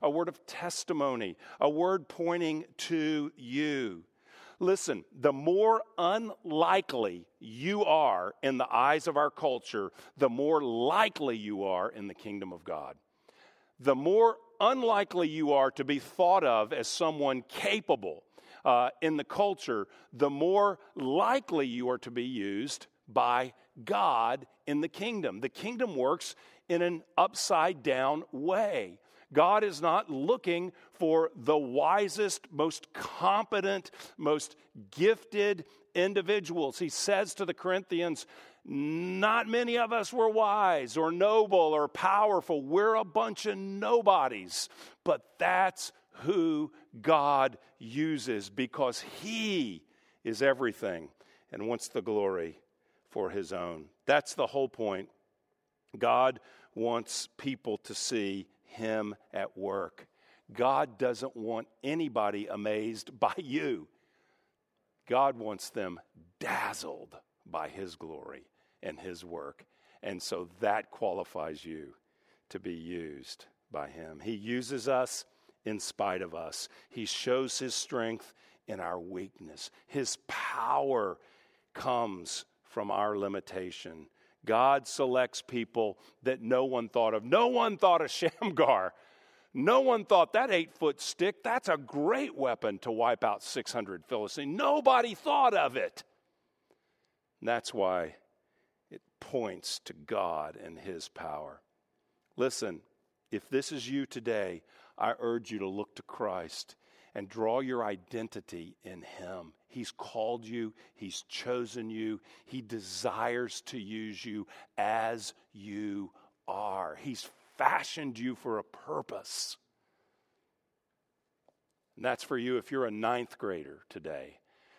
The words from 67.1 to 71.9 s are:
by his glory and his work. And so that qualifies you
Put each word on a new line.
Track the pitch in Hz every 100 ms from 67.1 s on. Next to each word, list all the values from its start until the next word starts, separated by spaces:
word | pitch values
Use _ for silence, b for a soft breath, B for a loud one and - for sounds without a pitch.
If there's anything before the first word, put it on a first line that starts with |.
| - _ _ -
by | 82 78
his | 87 95 -
glory | 82 76 - 67 - _ _ _
and | - 78
his | 92 87 87
work. | 82 71 73 _ b b b
And | - 92
so | - 90 87 90
that | 107 104 98
qualifies | - 101 92 87 - 78 78 85
you | 78 73